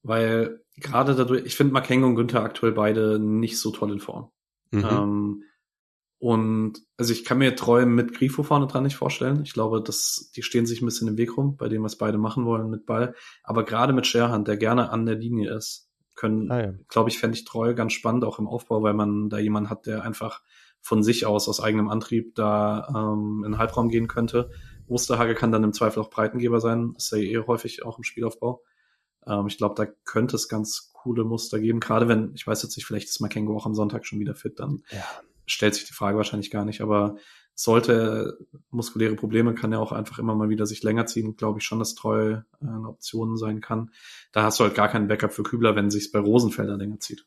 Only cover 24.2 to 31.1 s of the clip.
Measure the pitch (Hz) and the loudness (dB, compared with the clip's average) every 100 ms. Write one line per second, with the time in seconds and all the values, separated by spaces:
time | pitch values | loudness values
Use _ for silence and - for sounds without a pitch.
24.2 | 117 120 120 - - - - 123 - 117 | 0 0 -2 -10 -18 -20 -6 -4 0 0
25.2 | 117 113 117 110 107 104 110 110 107 - | 2 2 2 4 2 2 0 0 -4 -2
26.2 | 110 123 120 117 117 117 117 - - 110 | -2 0 2 2 2 0 -2 -6 -4 -2
27.2 | 101 113 113 117 117 - - 113 117 - | 0 -2 0 -2 -2 -10 -12 -10 -10 -4
28.2 | 117 - 120 123 _ _ _ _ _ _ | -6 -2 -6 -6 _ _ _ _ _ _
29.2 | - 104 101 - 104 104 107 _ - 110 | -4 -2 -2 -2 -2 0 -6 _ -4 -2
30.2 | 123 113 - 110 107 - - - 123 | 0 -2 -4 -4 -4 -8 -12 -10 -4